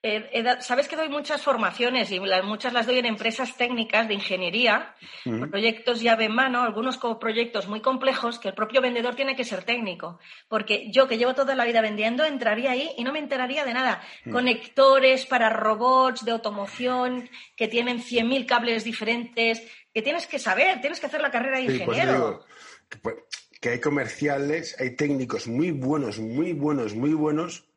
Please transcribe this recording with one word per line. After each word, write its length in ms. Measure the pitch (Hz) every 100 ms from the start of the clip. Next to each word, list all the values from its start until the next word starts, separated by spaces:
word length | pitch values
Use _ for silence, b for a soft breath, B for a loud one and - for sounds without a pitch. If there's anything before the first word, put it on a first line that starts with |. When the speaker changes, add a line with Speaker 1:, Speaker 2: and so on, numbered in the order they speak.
Speaker 1:
Eh, 280 | 226 214 214
he 100 | 233
da-, 200 | 233 247
sabes 260 | - 247 285
que 80 | 311
doy 140 | 320
muchas 320 | 294 285 294
formaciones 680 | - 240 196 - 240 254 190
y 80 | 185
la-, 240 | 190 185
muchas 300 | 196 214 254
las 140 | 240 233
doy 120 | 254
en 80 | 240
empresas 500 | 214 226 226 247 -
técnicas 520 | 240 240 226 214 226
de 60 |
ingeniería, 800 | 202 - 185 175 202 240 214 330 - B B -
Speaker 2:
Ujú. 240 | 110 147
Speaker 1:
proyectos 500 | 202 220 220 - 233
llave 260 | 233 226 220
en 80 |
mano, 280 | 226 262 247
algunos 340 | 240 208 254 247
co-, 220 | 240 226
proyectos 480 | 226 220 233 214 180
muy 140 | 220
complejos 580 | 262 262 262 262 233 233
que 100 | 196
el 60 |
propio 260 | 185 214 254
vendedor 340 | 247 240 240
tiene 220 | 240 269 262
que 80 |
ser 200 | 247 185
técnico. 540 | 208 240 214 170 160 170 B B _
Porque 420 | 220 208 208 220
yo, 160 | 240 262
que 120 | 226
llevo 160 | 240
toda 200 | 262 269
la 120 | 262 233
vida 160 | 233
vendiendo, 420 | 220 208 214 247
entraría 480 | 311 277 226 214 262
ahí 200 | 254 311 254
y 80 |
no 80 | 247
me 60 | 302
enteraría 460 | 285 269 247 285
de 100 | 277
nada. 280 | 240 262 185 B B
Speaker 2:
Ujú. 80 | -
Speaker 1:
Conectores 920 | 240 247 240 - - 269 269 262 262 -
para 240 | 247 226
robots 760 | 220 214 208 247 254 254 240
de 80 | 226
automoción 960 | 226 214 202 196 - 247 254 254 254 240 B B -
que 120 | 214
tienen 320 | 233 240 240
cien 280 | - 240 226
mil 180 | 269 247
cables 380 | 240 233 226
diferentes, 760 | 214 226 214 240 233 - 226 226 B B _
que 80 | 220
tienes 240 | 226 330 -
que 120 | 285
saber, 420 | 220 190 349 277
tienes 180 | 285 -
que 80 | 277
hacer 140 | 302
la 100 | 285
carrera 280 | 247 262 262
de 60 | 254
Speaker 2:
Sí, 80 | 131
pues 140 | - 226
Speaker 1:
ingeniero. 140 | -
Speaker 2:
digo 340 | 131 113 95 B B B B _
que, 100 | 117
pues, 180 | 117 - _ - _ -
que 80 | 120
hay 120 | 120
comerciales, 960 | 147 143 127 - 147 139 143 160 - -
hay 160 | 131 120
técnicos 500 | 147 139 123 - -
muy 260 | 120 175
buenos, 460 | 143 127 156 123 104
muy 360 | 110 123 175
buenos, 400 | 160 147 143 110
muy 180 | 107 143
buenos. 540 | 156 151 151 175 - _